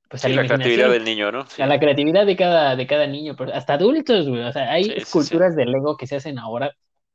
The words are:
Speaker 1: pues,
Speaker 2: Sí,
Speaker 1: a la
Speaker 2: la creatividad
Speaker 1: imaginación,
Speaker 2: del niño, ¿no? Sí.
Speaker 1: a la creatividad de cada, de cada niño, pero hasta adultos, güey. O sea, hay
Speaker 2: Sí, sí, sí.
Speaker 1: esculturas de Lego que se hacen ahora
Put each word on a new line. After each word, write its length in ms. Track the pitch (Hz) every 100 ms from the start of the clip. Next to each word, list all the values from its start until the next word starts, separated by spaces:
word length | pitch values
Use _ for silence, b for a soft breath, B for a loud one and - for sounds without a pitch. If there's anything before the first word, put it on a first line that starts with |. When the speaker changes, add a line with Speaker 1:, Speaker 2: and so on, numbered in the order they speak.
| _
Speaker 1:
pues, 140 | 123
Speaker 2:
Sí, 40 | 131
Speaker 1:
a 20 |
la 60 | 131
Speaker 2:
la 80 | 123
creatividad 440 | 120 127 120 127
Speaker 1:
imaginación, 20 |
Speaker 2:
del 140 | 120 113
niño, 260 | 107 104
¿no? 140 | 123 139
Sí. 160 | -
Speaker 1:
a 40 | 139
la 120 | 143
creatividad 460 | 151 139 147 190 202
de 80 | 190
cada, 380 | 180 170 139 127
de 100 | 127
cada 200 | 147 143
niño, 280 | 139 151 135
pero 160 | 131
hasta 200 | 139 135 143
adultos, 520 | 208 311 262 214 143
güey. 120 | 120
O 80 | 120
sea, 180 | 139 123
hay 220 | 165 208
Speaker 2:
Sí, 100 | 120 -
sí, 160 | 165
sí. 200 | 139 170
Speaker 1:
esculturas 140 | 185 156
de 100 | 120
Lego 320 | 135 147 147
que 100 | 131
se 100 | 139
hacen 220 | 147 131
ahora 320 | 110 117 143 - _ _ _